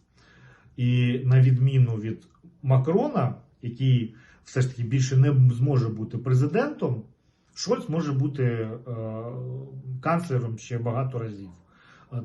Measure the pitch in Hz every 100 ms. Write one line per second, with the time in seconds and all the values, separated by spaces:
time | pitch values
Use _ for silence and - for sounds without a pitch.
0 | _ _ _ _ - - _ - 123 123
1 | 123 123 127 131 131 123 135 135 117 107
2 | 110 - - _ - _ 131 131 156 202
3 | 294 170 113 - - _ 113 123 131 123
4 | 107 - - _ - 135 - 120 110 135
5 | - 131 147 131 127 117 147 127 110 104
6 | 107 123 131 127 151 202 294 - 147 110
7 | - _ _ _ _ - 185 247 - 160
8 | 147 131 143 135 123 113 110 113 127 113
9 | 110 110 117 127 127 131 135 - 131 -
10 | 156 170 175 127 113 110 - 117 120 120
11 | 131 120 110 101 92 87 _ _ _ -
12 | _ 123